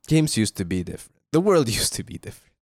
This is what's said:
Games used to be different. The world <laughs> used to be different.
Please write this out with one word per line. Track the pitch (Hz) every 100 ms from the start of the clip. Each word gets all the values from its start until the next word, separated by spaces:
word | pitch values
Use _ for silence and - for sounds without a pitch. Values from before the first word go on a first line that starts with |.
| -
Games | 156 156 -
used | 107 -
to | 87
be | 92
different. | 87 85 - _ _
The | 151
world | 196 180 120
<laughs> | 104
used | -
to | -
be | - -
different. | - - _ _